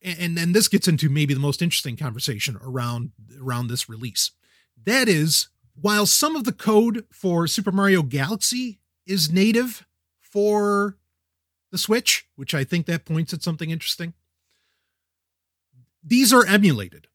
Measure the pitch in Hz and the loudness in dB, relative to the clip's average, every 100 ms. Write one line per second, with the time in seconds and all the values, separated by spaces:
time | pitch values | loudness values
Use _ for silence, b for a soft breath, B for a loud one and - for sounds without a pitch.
0 | 185 170 175 170 170 180 175 196 - 156 | -10 -6 -4 -2 2 2 4 2 2 2
1 | 151 143 147 135 143 139 170 - 135 117 | 2 2 0 0 0 0 -2 -2 -6 -8
2 | 147 113 - 107 - 110 131 127 120 120 | -8 -6 -6 -6 -6 -8 -8 -6 -6 -6
3 | 120 _ 107 135 131 120 120 120 - 110 | -8 _ -20 -12 -6 -4 -4 -6 -8 -10
4 | 120 - - _ _ _ _ _ 151 254 | -8 -4 -6 _ _ _ _ _ 0 2
5 | 240 165 156 143 - _ _ - 190 208 | 2 2 2 0 -2 _ _ -6 0 2
6 | 208 - 294 320 226 - - 214 233 226 | 2 2 0 -2 -4 -4 2 4 4 -2
7 | - _ 190 170 165 - 202 190 196 190 | -10 _ -2 0 0 -2 -2 2 4 4
8 | 139 139 135 214 - 247 254 202 _ _ | 2 -2 -4 -2 -4 -4 -6 -10 _ _
9 | - 196 156 175 208 226 247 220 _ _ | -6 -2 0 2 4 2 0 -8 _ _
10 | _ _ _ 202 208 208 208 202 202 196 | _ _ _ -2 0 2 2 0 -2 -6
11 | _ _ _ _ _ _ _ 185 - 226 | _ _ _ _ _ _ _ -8 0 0
12 | - - - - 135 151 135 175 165 170 | 0 -4 -4 -16 -6 -4 -2 -2 -2 -6
13 | - 160 165 165 - 156 160 165 - - | -4 -4 -4 -6 -6 -6 -6 -8 -6 -8
14 | 170 - _ _ _ _ _ _ _ _ | -8 -14 _ _ _ _ _ _ _ _
15 | _ _ _ _ _ _ _ 127 _ _ | _ _ _ _ _ _ _ _ _ _
16 | 156 247 262 254 196 202 202 123 92 - | 0 2 6 6 6 6 4 2 -4 -14
17 | _ | _